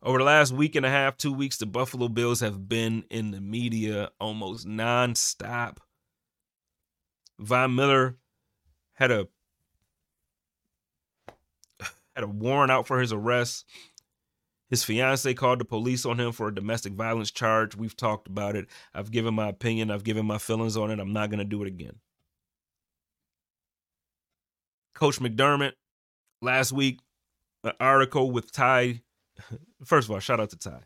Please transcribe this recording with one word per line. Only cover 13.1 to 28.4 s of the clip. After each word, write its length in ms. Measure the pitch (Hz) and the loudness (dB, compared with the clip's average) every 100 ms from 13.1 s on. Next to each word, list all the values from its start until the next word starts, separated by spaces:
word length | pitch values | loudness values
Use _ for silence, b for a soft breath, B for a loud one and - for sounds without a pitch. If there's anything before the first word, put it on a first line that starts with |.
arrest. 540 | 110 107 120 120 - - B B B _ _ _ _ _ _ _ | -2 0 2 0 -6 -14 B B B _ _ _ _ _ _ _
His 140 | 120 | -2
fiance 500 | - 110 131 135 139 | 0 0 2 0 0
called 260 | 127 131 127 | 0 0 0
the 60 | 120 | -2
police 400 | 113 117 127 127 | -4 -2 -2 -2
on 140 | 120 | -2
him 120 | 120 | -2
for 160 | 113 107 | -2 -6
a 80 | 98 | -4
domestic 380 | 101 117 101 | -4 -4 -6
violence 380 | 98 113 113 104 | -6 -4 -2 -4
charge. 440 | - 117 110 110 104 | -2 2 2 2 -2
We've 220 | 113 - | -10 -4
talked 300 | 120 107 - | -2 -2 -6
about 280 | 95 101 104 | -6 -2 -4
it. 120 | 90 B B | -6 B B
I've 180 | - 101 | -12 -4
given 220 | 113 113 | -2 0
my 140 | 110 107 | 0 -2
opinion. 400 | 95 120 113 110 | -2 -2 0 -2
I've 140 | 101 | -2
given 240 | 101 110 107 | -2 -2 -2
my 100 | 104 | -4
feelings 400 | - 113 113 110 | -2 -2 0 0
on 140 | 107 | -2
it. 80 | 107 | -4
I'm 120 | 98 | -4
not 200 | 107 107 | -4 -2
gonna 120 | 104 | -2
do 200 | 101 104 | -4 -4
it 40 | 101 | -6
again. 280 | 92 65 - _ _ _ _ _ _ _ _ _ _ _ _ _ _ _ _ _ _ _ _ _ _ _ _ _ _ _ _ _ | -8 -14 -16 _ _ _ _ _ _ _ _ _ _ _ _ _ _ _ _ _ _ _ _ _ _ _ _ _ _ _ _ _
Coach 260 | - 151 139 | 0 0 2
McDermott, 540 | 123 110 139 143 139 - _ _ _ _ _ _ | -2 2 4 4 0 -4 _ _ _ _ _ _
last 320 | 123 127 127 | 0 2 2
week, 280 | 131 135 127 _ _ _ _ _ _ | 2 0 0 _ _ _ _ _ _
an 100 | 117 - | -8 0
article 500 | 127 135 131 143 131 | 4 6 4 2 0
with 220 | 123 | 0